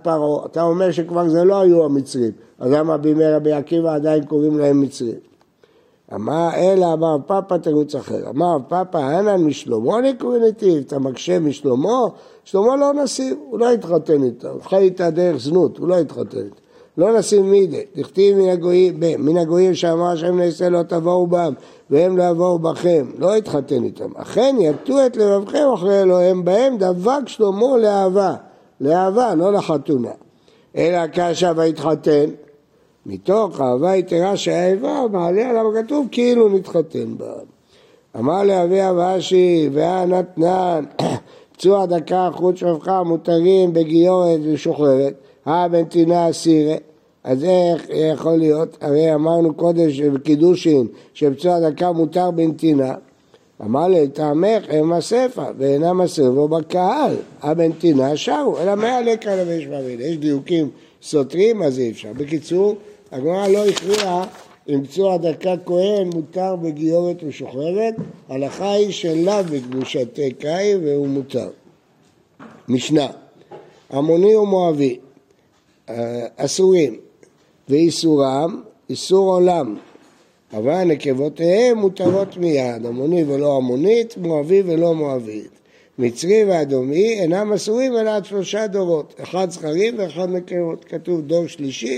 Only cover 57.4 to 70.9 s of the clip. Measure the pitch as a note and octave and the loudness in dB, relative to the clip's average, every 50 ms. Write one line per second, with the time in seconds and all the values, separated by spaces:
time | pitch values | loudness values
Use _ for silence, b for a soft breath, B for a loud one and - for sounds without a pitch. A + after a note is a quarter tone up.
57.4 | - D3+ D#3+ E3+ E3 D#3+ D#3+ D#3+ F3 E3+ C#3+ C3 C3 C#3 D3+ C#3+ - A#3+ - D4+ | -6 -4 0 0 0 0 0 0 0 2 2 2 2 0 -2 -4 -4 -4 -4 -2
58.4 | C#4+ G#3+ D3+ C3+ E3+ G3 G3+ G#3 A3 A#3+ B3+ B3 A#3 A#3 A3+ A3 A3 G#3 G3 F#3 | -2 -2 -2 -2 -2 -2 -2 0 -2 -2 -2 0 0 -2 -2 -2 -4 -4 -4 -2
59.4 | F3+ E3+ E3+ E3 C#3+ C#3 D3 C#3 C3 B2+ B2 A#2 B2+ D#3+ E3+ D3 D3+ D3+ C#3+ C3+ | -2 -4 -4 -6 -6 -8 -8 -8 -8 -8 -8 -8 -6 -6 -6 -4 -2 -2 -2 -2
60.4 | C#3 - F3 E3 D3+ A#2+ - B B B B B B - D3+ D3 B2+ - D3 F3 | -2 -2 0 0 0 -2 -6 B B B B B B -2 -2 -2 0 0 0 0
61.4 | G3+ A#3 A3+ G3+ E3 C#3 B2+ C3 B2 A2+ G2+ - - G#2 A2 C3 D3 C#3+ E3 C#3+ | 2 2 2 0 0 -2 0 -2 -2 -4 -6 -8 -12 -12 -10 -10 -8 -6 -6 -6
62.4 | - - E3+ F#3 G3+ G#3 G#3 G3+ B B B B B B C#3+ C3 C3+ E3 F3+ G3 | -6 -2 -2 0 0 0 -2 -4 B B B B B B -10 -6 -4 -4 -2 0
63.4 | G3+ F#3+ G3 G#3 G#3 G3+ E3+ - E3+ F#3+ G#3 G#3 G3+ F#3 F3 F3+ F#3+ A3 - B | 2 2 2 2 2 0 0 -2 -2 -2 -2 0 0 -2 -2 -4 -4 -6 -12 B
64.4 | B B B B B D3 C#3+ C#3 C#3 C3+ - F#3 G3 F#3+ F3+ E3+ F3 E3 C#3 B2+ | B B B B B -4 -4 -4 -4 -4 -4 -2 0 0 0 0 -2 -2 -4 -4
65.4 | - F#3 F3+ E3+ F3+ F3+ F3 F3 F#3+ G3+ G#3+ G3+ F#3 F3+ E3+ E3 D3+ - - F#3 | -4 -4 -4 -4 -4 -2 0 0 0 0 0 -2 -2 -4 -4 -8 -8 -8 -6 -6
66.4 | F#3 F#3+ F#3 F3 E3 D#3+ D3 D3 D#3+ D#3+ E3 F3 F3 F3 E3+ F3 D#3+ C#3 - - | -4 -4 -4 -4 -6 -6 -6 -4 -2 0 0 0 0 -2 -4 -6 -10 -12 -12 -12
67.4 | C3 A#2 A#2+ C3 D3+ E3+ F#3 G#3+ A3+ A3+ A3 A3 - B B B B - C3 C3+ | -12 -12 -8 -8 -6 -4 -2 -2 -2 -4 -4 -6 -10 B B B B -10 -8 -6
68.4 | C#3 C3 - - F#3+ G3+ G3+ G#3 G#3 G3 E3 - F3+ E3 D#3+ E3 E3+ G3 G#3+ G3+ | -6 -6 -6 -6 -4 0 0 0 0 0 -2 -4 -4 -2 0 0 0 0 0 0
69.4 | F#3 E3 D3 C3 B2 B2 B2+ C3 B2+ - - C#3 B2 A#2 - D#3 C#3+ C3 B2 - | -2 -2 -4 -6 -6 -6 -6 -6 -6 -4 -4 -4 -6 -6 -6 -6 -6 -6 -6 -6
70.4 | - D3 E3 F#3+ G3+ G#3 G3+ F#3 D#3+ D3 | -6 -6 -4 -2 0 0 0 0 0 0